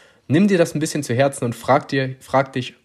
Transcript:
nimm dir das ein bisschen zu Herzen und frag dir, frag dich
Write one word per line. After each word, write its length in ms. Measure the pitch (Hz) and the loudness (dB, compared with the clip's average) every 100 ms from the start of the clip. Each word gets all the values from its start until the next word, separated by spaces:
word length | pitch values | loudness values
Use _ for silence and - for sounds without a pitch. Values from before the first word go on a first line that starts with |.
| _ _ - | _ _ 0
nimm 200 | 151 202 | 2 4
dir 100 | 180 | 4
das 160 | 165 | 2
ein 60 | 151 | -2
bisschen 240 | 156 151 | -4 -4
zu 100 | 143 | -2
Herzen 300 | 120 139 - | 0 0 0
und 120 | 120 - | -6 -4
frag 340 | - 139 - | 0 0 2
dir, 260 | 135 131 131 | -4 -4 -8
frag 340 | - 131 135 | -2 0 0
dich 220 | 131 127 - | -4 -8 -12